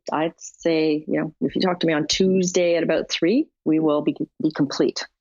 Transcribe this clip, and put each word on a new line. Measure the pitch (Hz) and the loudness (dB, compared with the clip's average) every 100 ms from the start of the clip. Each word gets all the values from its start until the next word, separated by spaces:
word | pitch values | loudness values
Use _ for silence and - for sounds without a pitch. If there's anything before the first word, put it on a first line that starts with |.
| - | -6
I'd | 147 165 - | -4 -4 -6
say, | - - 165 160 156 151 156 | -16 -6 -2 2 2 0 -2
you | 156 | -4
know, | 160 - | -4 -4
if | - - | -4 0
you | |
talk | 185 180 | 0 0
to | 165 | 0
me | |
on | 151 151 | 0 0
Tuesday | - 190 185 180 180 175 170 | 0 2 2 2 2 2 2
at | |
about | 165 160 - | 2 0 -2
three, | - 165 254 320 _ | -2 2 2 0 _
we | - 156 | 0 2
will | 156 147 | 2 2
be, | 151 143 - - | 0 -2 -6 -4
be | 156 | -4
complete. | - 139 - 147 - - _ | 0 -2 0 -2 -2 -10 _